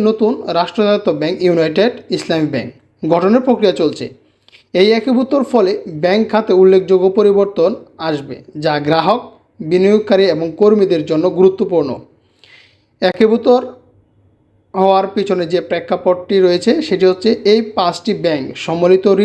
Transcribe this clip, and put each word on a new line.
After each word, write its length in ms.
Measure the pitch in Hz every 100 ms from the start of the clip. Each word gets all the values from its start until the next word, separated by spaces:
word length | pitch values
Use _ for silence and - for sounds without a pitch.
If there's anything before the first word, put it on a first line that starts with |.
| 214
নতুন 240 | 214 220 269 - 170
রাষ্ট্রায়ত্ত 500 | 175 - 208 208 196 147
ব্যাংক 140 | 151 190 180
ইউনাইটেড 480 | 170 160 156 226 - - 160
ইসলামী 300 | - 165 151
ব্যাংক 160 | 131 110 - _ - 160
গঠনের 300 | 170 185 240 254
প্রক্রিয়া 260 | 220 202 170
চলছে। 240 | 156 135 127 - _ _ _ _ _ 175
এই 80 | 202 226
একীভূতর 440 | 240 247 262 277 247
ফলে 200 | 240 185 208 - 156
ব্যাংক 200 | 175 208 220
খাতে 220 | 208 220 185
উল্লেখযোগ্য 440 | 190 190 180 185 190 202
পরিবর্তন 540 | 208 196 196 170 170 240 - - 160
আসবে, 280 | 147 135 120 - 151
যা 100 | 156 147 147
গ্রাহক, 340 | 160 160 233 - - _ - 156
বিনিয়োগকারী 560 | 180 196 214 208 190 196 156
এবং 120 | 165 160
কর্মীদের 420 | 214 214 185 170 156
জন্য 160 | 156 180 170
গুরুত্বপূর্ণ। 520 | 190 190 214 170 139 120 - _ _ _ _ - _ _ _ -
একীভূতর 600 | 185 - 220 226 240 247 247 - _ _ _ _ _ _ _ _ _
হওয়ার 320 | 190 190 190 190 214
পিছনে 280 | 196 180 170
যে 60 | 175 -
প্রেক্ষাপটটি 640 | 175 - 175 180 180 - 196 185
রয়েছে, 260 | 175 196 320 -
সেটি 180 | 180 185
হচ্ছে 180 | 185 220 233 202
এই 100 | 214 220 -
পাঁচটি 340 | 180 170 - 175
ব্যাংক 220 | 165 151 131 - -
সম্মিলিত 400 | 170 175 190 202 190